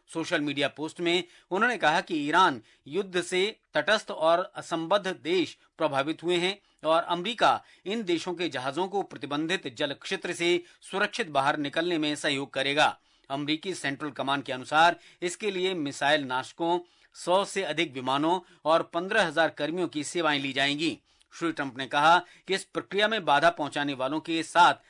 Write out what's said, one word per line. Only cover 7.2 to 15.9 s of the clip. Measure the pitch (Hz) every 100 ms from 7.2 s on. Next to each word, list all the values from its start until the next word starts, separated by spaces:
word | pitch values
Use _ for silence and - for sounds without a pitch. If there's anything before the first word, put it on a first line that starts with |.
| 180 233 165 117 - _ 175
इन | 226 190
देशों | 165 185 170
के | 170
जहाजों | 139 127 139 190
को | 196 175
प्रतिबंधित | 127 135 143 160 185 143 117
जल | 147 139
क्षेत्र | - 190 185
से | 165 170 175 175 _
सुरक्षित | - 190 202 - 170
बाहर | 139 139 151
निकलने | 143 165 175 170
में | 151 147
सहयोग | 156 139 139
करेगा। | 135 135 143 135 - _ _ -
अमेरिकी | 139 143 156 196 170
सेंट्रल | 143 139 151
कमांड | 123 135 139
के | 131
अनुसार | 127 123 151 170 170 - _
इसके | 175 - 214
लिए | 190 185 185
मिसाइल | 143